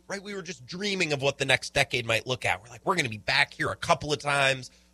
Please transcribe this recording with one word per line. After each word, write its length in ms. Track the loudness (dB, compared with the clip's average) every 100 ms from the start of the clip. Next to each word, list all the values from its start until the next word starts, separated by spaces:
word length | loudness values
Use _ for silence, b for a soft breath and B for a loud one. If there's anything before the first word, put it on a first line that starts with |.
| -8
right? 160 | -10
We 100 | -8
were 80 | -10
just 240 | -10 -12 -12
dreaming 480 | -6 -2 0 0
of 80 | 2
what 160 | 0 0
the 80 | 2
next 280 | 0 2
decade 320 | 0 0 0 0
might 200 | 0 0
look 200 | -2 0
at. 180 | -2
We're 60 | -6
like, 120 | -4
"We're 120 | 0 0
gonna 140 | 0
be 80 | -4
back 360 | 0 2 2
here 160 | 0 -4
a 60 | -2
couple 360 | 2 2 2
of 80 | -2
times. 520 | 0 2 4 2 -4 b b